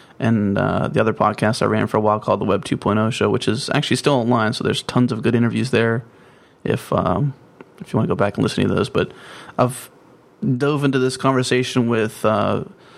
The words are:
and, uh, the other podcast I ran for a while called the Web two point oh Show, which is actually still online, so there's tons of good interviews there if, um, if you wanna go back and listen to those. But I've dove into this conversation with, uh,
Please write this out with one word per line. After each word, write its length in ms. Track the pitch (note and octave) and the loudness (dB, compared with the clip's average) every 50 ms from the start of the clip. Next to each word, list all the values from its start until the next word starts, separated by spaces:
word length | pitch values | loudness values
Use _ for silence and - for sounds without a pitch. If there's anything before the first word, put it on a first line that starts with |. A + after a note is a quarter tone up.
| - - - - | -20 -20 -8 -2
and, 400 | - A2+ A#2 G#2+ G#2 G2+ G2 G2 | 0 2 2 2 2 2 2 2
uh, 300 | F#2+ G2 F#2 F#2+ - - | 0 0 0 0 -2 0
the 120 | - - | 0 2
other 140 | A2 A2 - | 2 2 2
podcast 480 | - - G#2 G#2+ - - G#2+ A2+ - | 2 0 0 2 0 0 0 0 0
I 40 | - | 0
ran 200 | G#2 A2 G#2+ G#2+ | 0 2 0 0
for 100 | G#2 - | 0 0
a 40 | A2 | 2
while 200 | G#2+ G#2+ G#2 G#2+ | 2 2 2 0
called 200 | - - G#2+ G2+ | 0 0 0 0
the 40 | G2+ | 0
Web 200 | G#2 G2 G2+ - | 0 0 0 -2
two 120 | - - | -4 -4
point 220 | - - G2+ G2+ A2 | -2 0 0 2 2
oh 120 | A2 A2+ | 2 0
Show, 200 | A#2 - G#2+ G#2 | 0 0 0 0
which 180 | G#2 - - - | 0 0 0 -2
is 220 | G#2+ A2+ - - | -2 -2 -2 -2
actually 260 | - C#3 D3 - C3 | -2 -2 0 0 -2
still 180 | - - D3 C#3+ | 0 2 2 2
online, 380 | B2+ A2+ A#2 B2 A#2 A2 G#2+ | 2 2 2 2 2 2 0
so 100 | - - - | -2 -2 -2
there's 180 | - - - | -2 -2 -2
tons 280 | - - - B2+ B2 A#2 | -6 -2 0 2 2 2
of 100 | A#2 A2+ | 0 0
good 120 | A2+ B2+ A#2 | 0 2 2
interviews 360 | A#2 A#2 A#2 - A#2 A2+ B2 | 2 2 2 0 -2 -2 0
there 340 | - A2+ A2+ A2+ A2+ A2+ A#2 - - - - - - - _ _ _ _ - | 2 2 2 2 0 -2 -4 -10 -16 -20 -20 -20 -20 -20 _ _ _ _ -4
if, 280 | - A2+ - - - | -4 -2 -4 -2 -2
um, 420 | - - - F#2 F#2 F#2 C#3+ C#3 C3+ - - - _ - - - - - | -2 0 0 0 0 0 -2 -2 -4 -8 -16 -20 _ -20 -20 -20 -20 -20
if 120 | - - | -12 -4
you 40 | - | -2
wanna 120 | A2 A#2 E2+ | 0 0 0
go 60 | F#2+ | 0
back 200 | - G2+ G2+ - | 0 0 0 0
and 60 | - | 0
listen 240 | G#2 - - - G2 G2 | -2 0 0 0 0 0
to 60 | F#2+ | 0
those. 140 | F#2+ G2+ - | 0 -2 0
But 200 | - - F2+ - - - - - - - - - - - | 0 -2 -2 -2 -6 -14 -20 -20 -20 -20 -20 -8 -2 -2
I've 320 | B2 B2 B2 - - - - _ - - - - _ _ _ _ - C#3 C3 B2 | 0 0 -2 -6 -14 -18 -20 _ -20 -20 -20 -20 _ _ _ _ -2 -2 0 0
dove 260 | C#3+ D3 D3+ C#3+ C#3+ | 0 0 0 2 0
into 140 | C#3 C3+ C3 | 0 2 2
this 180 | B2+ C3 C3 | 0 0 -2
conversation 720 | - - C#3 C3+ B2+ B2+ - C3+ B2+ B2+ - - C3 A#2 A#2 | 0 0 0 2 2 2 2 0 0 0 0 0 0 0 2
with, 360 | A#2+ A2+ G#2+ A2 - - - | 2 0 0 -2 -2 -2 -2
uh, 400 | A2 G#2+ G2+ G2+ G2 G2+ G#2 - - - - - - - | 0 0 2 0 0 -2 -2 -4 -8 -14 -20 -20 -20 -20